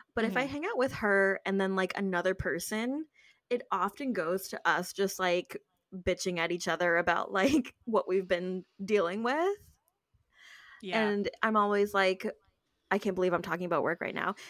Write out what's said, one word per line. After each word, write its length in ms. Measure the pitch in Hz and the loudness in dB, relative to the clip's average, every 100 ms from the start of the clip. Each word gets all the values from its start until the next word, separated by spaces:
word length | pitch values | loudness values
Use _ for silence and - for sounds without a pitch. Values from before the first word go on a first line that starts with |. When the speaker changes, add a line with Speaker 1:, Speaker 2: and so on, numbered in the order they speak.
| - | -10
Speaker 1:
But 100 | - | -2
if 120 | 220 196 | 0 0
I 80 | |
Speaker 2:
Mm-hmm. 80 | 269 | -2
Speaker 1:
hang 120 | 285 | -4
out 140 | 359 466 | -4 0
with 140 | 262 | -2
her 460 | - 214 196 196 190 | 0 2 4 4 2
and 160 | - 196 | 0 0
then, 160 | 190 190 | 0 0
like, 160 | 185 - | -2 -2
another 380 | 196 180 180 | -2 0 0
person, 720 | 190 185 156 - 214 240 285 311 _ _ _ - | 0 -2 -4 -4 -4 -4 -4 -8 _ _ _ -4
it 120 | 247 - | -4 -2
often 400 | 190 196 - 277 | -2 -2 -4 -4
goes 340 | 196 160 190 - | -2 0 -2 -4
to 120 | - - | -4 0
us 260 | 156 185 | 0 -2
just, 240 | - 196 - | -2 -2 0
like, 420 | 185 180 - - _ _ _ | 0 0 -2 -12 _ _ _
bitching 440 | 190 180 180 190 175 | -6 -4 -2 -2 -2
at 140 | 170 | -2
each 160 | 175 175 | -2 -2
other 280 | 165 175 170 | 0 2 2
about, 360 | 175 170 - | 2 0 0
<laughs> 0 | |
like, 420 | 196 226 294 247 - | 2 4 2 0 -8
what 240 | - 214 - | 0 0 2
we've 200 | 185 185 | 0 0
been 360 | 175 185 185 - - | -2 -2 -6 -10 -12
dealing 400 | 196 208 170 202 | 0 2 2 0
with. 320 | 233 294 359 403 - _ _ _ _ _ _ _ - - - - | -2 0 0 -2 -10 _ _ _ _ _ _ _ -20 -20 -20 -16
Speaker 2:
Yeah. 260 | 190 214 208 | -2 2 2
Speaker 1:
And 200 | 208 196 - | 2 -2 -2
I'm 140 | 226 214 | 2 4
always 360 | 208 202 202 | 4 4 2
like, 320 | 202 190 190 214 - _ _ _ _ - | 4 2 2 -4 -8 _ _ _ _ -2
"I 80 | 196 | 0
can't 160 | 208 180 | 0 2
believe 160 | 185 | 2
I'm 100 | 170 | 2
talking 240 | 180 170 180 | -2 -4 0
about 160 | 160 | 0
work 180 | 131 170 | 0 -2
right 140 | - | -4
now." 200 | - 175 202 - | -4 -4 -4 -12